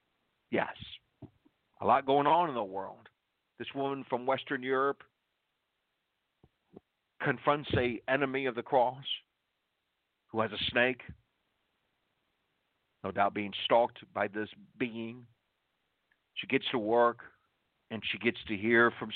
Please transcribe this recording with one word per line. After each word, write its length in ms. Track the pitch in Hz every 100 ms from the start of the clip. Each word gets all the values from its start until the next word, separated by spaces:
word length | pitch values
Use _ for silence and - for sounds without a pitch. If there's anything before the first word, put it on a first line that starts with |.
| _ _ _ _ -
Yes. 240 | 117 - - - - _ _ - _ _ _ _ -
A 40 | 101
lot 200 | 135 135
going 220 | 143 143
on 200 | 165 175
in 60 |
the 100 | 123
world. 460 | 101 95 98 104 113 _ _ _ _ -
This 100 | 113
woman 320 | 139 139 139 127
from 200 | 123 127
Western 340 | 131 - 139
Europe 400 | 127 131 139 - - _ _ _ _ _ _ _ _ _ _ _ _ _ - _ _ - _ _ _ -
confronts 480 | 147 123 151 147 139 127
a 240 | 123 113 -
enemy 380 | 135 135 135 135
of 80 |
the 80 | 113
cross 420 | - 135 123 131 139 - - _ _ _ _ _ _ _ _ _ _
who 140 | 110
has 100 | 110
a 200 | 104 -
snake, 300 | 123 123 127 - - _ _ _ _ _ _ _ _ _ _ _ _ _ _ _ _ _ _
no 80 | 98
doubt 220 | 92 101
being 180 | 104 104 95 -
stalked 320 | 117 120 - 107
by 140 | 98 101
this 220 | 104 104 - 98 110
being. 480 | 123 113 113 123 120 _ _ _ _ _ _ _ _ _ _ -
She 100 | 101
gets 200 | 135 -
to 60 | 127
work, 440 | 104 120 120 117 - _ _ _ _ _ -
and 140 | 110 -
she 80 | 107
gets 180 | 113 - -
to 80 | 101
hear 360 | 110 117 117 -
from 100 | 110